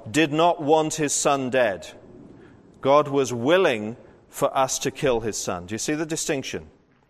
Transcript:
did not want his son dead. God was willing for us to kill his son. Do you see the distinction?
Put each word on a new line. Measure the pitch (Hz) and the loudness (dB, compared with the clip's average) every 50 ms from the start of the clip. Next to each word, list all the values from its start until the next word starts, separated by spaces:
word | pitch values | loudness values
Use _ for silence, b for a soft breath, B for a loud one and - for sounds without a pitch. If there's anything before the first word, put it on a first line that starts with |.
| - 110 | -14 -4
did | 104 143 160 151 139 | 0 2 2 2 2
not | 156 165 175 165 - 156 | 2 2 2 2 0 2
want | 139 160 156 156 156 - | 2 4 4 2 0 -2
his | - 151 139 - | -4 -4 -2 -2
son | - - 151 143 135 131 127 | -2 0 0 0 0 0 0
dead. | 117 131 123 107 95 87 - - - - - - - - - - B B B B B B B B B - | 2 2 2 2 0 -4 -10 -16 -20 -20 -20 -20 -20 -20 -20 -20 B B B B B B B B B -4
God | - 131 139 147 147 139 | 2 4 4 4 4 4
was | 139 139 135 120 123 | 2 0 0 0 -2
willing | 117 113 139 170 190 190 160 127 107 104 107 120 - B B B B B B | -4 0 4 4 4 4 4 2 0 -4 -8 -10 -12 B B B B B B
for | - - 143 135 - | -8 -2 -2 0 2
us | 139 131 131 - - | 2 0 0 0 -4
to | - 139 | -4 -4
kill | - - 156 139 120 117 | -4 -2 0 0 0 0
his | 113 110 95 | -2 -4 -6
son. | - - - 98 87 87 | -6 -6 -6 -6 -8 -8
Do | 90 107 | -8 -8
you | 110 | -8
see | - - 151 | -4 -4 -4
the | 151 170 | -4 -4
distinction? | 151 160 151 - - 156 135 123 - - 90 78 78 _ _ _ _ _ _ _ _ | -6 -6 -6 -4 -4 -4 -4 -4 -8 -10 -10 -12 -12 _ _ _ _ _ _ _ _